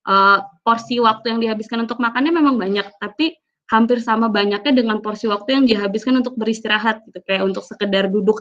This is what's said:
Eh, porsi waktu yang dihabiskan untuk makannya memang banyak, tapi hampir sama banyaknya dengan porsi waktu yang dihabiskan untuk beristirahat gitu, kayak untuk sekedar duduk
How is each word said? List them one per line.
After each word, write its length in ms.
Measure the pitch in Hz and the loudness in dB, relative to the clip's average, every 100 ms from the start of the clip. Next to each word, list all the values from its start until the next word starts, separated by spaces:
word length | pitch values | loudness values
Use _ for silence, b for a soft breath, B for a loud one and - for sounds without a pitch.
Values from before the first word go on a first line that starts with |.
| - | 0
Eh, 300 | 196 196 196 196 _ | 4 6 4 0 _
porsi 320 | 226 226 - 240 | 0 0 -2 0
waktu 400 | 226 220 233 226 | 2 0 -2 -2
yang 40 | |
dihabiskan 400 | 226 214 214 233 | -2 -4 -6 -6
untuk 160 | 226 240 | -4 -4
makannya 320 | 233 247 294 | -4 0 0
memang 240 | 339 285 247 | 2 2 2
banyak, 320 | 190 202 202 - | 0 -2 -4 -10
tapi 400 | 208 - 320 - _ _ | -10 -4 -4 -4 _ _
hampir 320 | - 220 233 233 | -2 2 2 0
sama 240 | 233 220 226 | 0 0 0
banyaknya 480 | 202 202 202 285 254 | 0 0 -2 0 2
dengan 240 | 226 214 | 2 -2
porsi 240 | 214 214 | -6 -6
waktu 320 | 226 208 - 269 | -4 -4 0 2
yang 80 | |
dihabiskan 560 | 254 208 202 214 254 254 | 4 2 0 -4 0 0
untuk 160 | 240 247 | 0 -4
beristirahat 640 | 220 220 214 214 226 220 - | -4 -2 -2 -2 -2 -4 -8
gitu, 80 | 185 | -14
kayak 240 | - 190 196 | -4 -2 -2
untuk 160 | 190 | -4
sekedar 480 | - 208 208 196 196 | -8 -6 -2 0 0
duduk 240 | 208 196 214 | 0 0 0